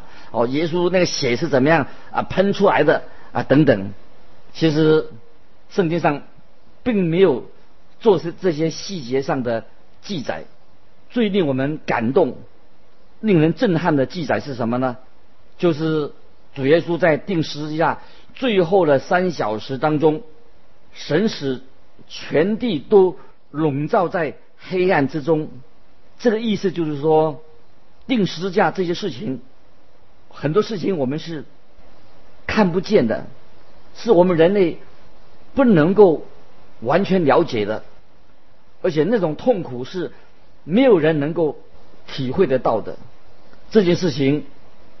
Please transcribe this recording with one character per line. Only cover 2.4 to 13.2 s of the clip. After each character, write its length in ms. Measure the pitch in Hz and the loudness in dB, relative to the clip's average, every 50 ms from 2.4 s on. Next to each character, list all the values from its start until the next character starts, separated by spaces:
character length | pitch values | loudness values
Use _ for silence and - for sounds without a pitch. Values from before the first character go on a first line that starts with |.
| 190 202 | 2 2
出 140 | - - 196 | 4 4 4
来 160 | 190 - 131 | 4 6 6
的 220 | 151 151 143 117 - - - - - - | 6 4 4 2 0 -6 -10 -10 -10 -6
啊， 100 | - 120 123 | -4 -2 2
等 200 | - 135 147 160 | 4 6 6 8
等。 280 | 143 120 98 98 101 101 - - - - - - - - - - - | 6 6 4 2 -4 -8 -10 -10 -10 -12 -10 -10 -10 -10 -10 -10 -10
其 180 | - - 160 160 | -2 0 0 2
实 400 | 143 156 160 156 156 156 - - - - - - - - - - - - - - | 4 4 4 6 4 4 2 -2 -8 -14 -14 -14 -16 -14 -16 -16 -16 -16 -16 -4
圣 200 | - - 185 156 | -2 0 0 2
经 80 | 165 170 | 0 2
上 240 | 147 160 147 139 - - - - - - - - - - - - - | 2 0 0 -2 -6 -12 -14 -14 -14 -14 -14 -14 -14 -14 -12 -6 -4
并 200 | 247 226 196 185 | 0 0 2 2
没 140 | 160 160 180 | 2 4 6
有 320 | 190 170 131 107 - - - - - - - - - - - - | 6 6 4 2 -4 -10 -14 -16 -16 -14 -14 -14 -14 -14 -8 2
做 200 | - 226 196 151 | 4 4 4 4
这 340 | 151 170 - - 175 185 | 2 -4 -6 -2 -2 0
些 180 | 156 143 160 165 | 0 0 0 -2
细 320 | 151 - - - 196 170 | -2 -4 -8 -8 -8 -8
节 200 | 127 117 127 135 | -4 -2 -2 -2
上 200 | 139 170 156 135 | 0 0 -2 -2
的 220 | 120 120 117 113 - - - - - - - - | -2 -2 -2 -4 -4 -8 -12 -14 -14 -14 -14 -12
记 200 | - - 202 156 | -8 -8 -6 -6
载。 220 | 110 - 82 82 76 - - - - - - - - - - - - - | -6 -6 -8 -8 -10 -12 -14 -14 -14 -14 -14 -14 -14 -16 -16 -16 -14 -4
最 180 | - 247 226 202 | 0 0 2 2
令 180 | 185 202 170 | 2 2 2
我 60 | 143 | 2
们 260 | 131 131 135 143 156 151 - | 2 0 0 -2 -2 -4 -2
感 260 | - - 120 113 113 | -2 0 0 0 2
动、 260 | 139 202 165 127 - - - - - - - - - - - - - - - - - | 4 4 2 2 0 -6 -12 -16 -16 -16 -16 -14 -14 -14 -14 -14 -14 -14 -14 -16 -10
令 200 | - | -2